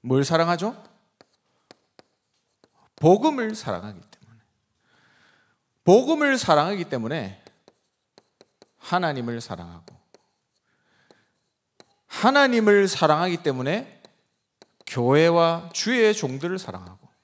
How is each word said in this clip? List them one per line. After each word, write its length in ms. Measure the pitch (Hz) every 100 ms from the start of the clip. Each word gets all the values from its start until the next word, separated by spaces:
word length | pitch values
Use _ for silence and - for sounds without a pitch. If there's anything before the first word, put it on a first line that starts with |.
뭘 220 | 120 131
사랑하죠? 600 | 139 165 165 175 208 277 - _ _ _ _ _ _ _ _ _ _ _ _ _ _ _ _ _ _ _ _
복음을 600 | _ 156 202 302 277 220
사랑하기 440 | 220 139 87 101 92
때문에. 420 | _ _ _ _ _ _ _ _ _ _ _ _ _ _ _ _ _ _
복음을 540 | - 214 262 320 294 262
사랑하기 480 | - 151 160 202
때문에 580 | 165 127 113 156 98 98 - _ _ _ _ _ _ _ _ _ _ _ _ _
하나님을 640 | - 180 170 139 120 117
사랑하고, 560 | - 87 87 85 - _ _ _ _ _ _ _ _ _ _ _ _ _ _ _ _ _ _ _ - _ _
하나님을 800 | - 226 285 269 233 214 202 196
사랑하기 560 | - 156 151 180 170
때문에 580 | 160 131 131 202 277 _ _ _ _ _ _ _ _ _
교회와 840 | - 127 120 147 165 170 165 170 175
주의 400 | - 214 247 214
종들을 440 | 214 139 135 170 185
사랑하고 500 | - 92 90 - _ _